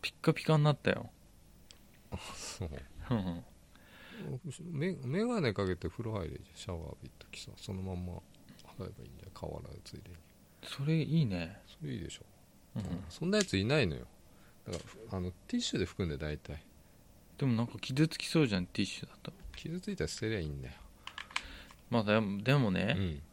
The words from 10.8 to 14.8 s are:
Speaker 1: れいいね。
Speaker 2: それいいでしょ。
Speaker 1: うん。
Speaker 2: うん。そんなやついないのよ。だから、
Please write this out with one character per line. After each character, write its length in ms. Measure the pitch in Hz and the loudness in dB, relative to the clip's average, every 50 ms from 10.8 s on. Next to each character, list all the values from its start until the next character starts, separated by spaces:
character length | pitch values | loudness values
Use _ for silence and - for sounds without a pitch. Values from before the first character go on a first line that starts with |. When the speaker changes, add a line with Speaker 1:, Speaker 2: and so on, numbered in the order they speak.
| 139 | 0
Speaker 1:
れ 180 | 151 160 160 | 2 2 2
い 200 | 143 - 147 165 | 2 4 4 4
い 40 | 151 | 4
ね。 340 | 110 95 87 85 82 101 - - | 4 2 0 -2 -4 -6 -12 -18
Speaker 2:
そ 180 | - - - 160 | -20 -14 -10 -8
れ 80 | 147 127 | -6 -6
い 20 | |
い 40 | 107 | -6
で 100 | 82 - | -6 -8
し 100 | - - | -10 -12
ょ。 60 | - - - - - - - - - - - | -16 -20 -20 -20 -20 -20 -20 -20 -20 -8 -6
Speaker 1:
う 20 | - | -6
ん。 40 | |
Speaker 2:
う 20 | 101 | -4
ん。 200 | 90 90 85 - - | -4 -4 -6 -6 -10
そ 180 | - - 160 | -8 -4 0
ん 40 | 175 | 4
な 80 | 208 214 | 4 4
や 60 | 196 | 4
つ 120 | - - | 4 2
い 80 | 95 98 | 2 2
な 160 | 113 143 156 | 4 4 4
い 60 | 120 85 | 4 2
の 80 | 73 | 0
よ。 100 | 60 60 - - - - - - - - - - - - | -4 -8 -12 -18 -20 -20 -20 -20 -20 -20 -20 -20 -16 -10
だ 80 | 107 90 | -8 -8
か 40 | |
ら、 60 | 82 | -8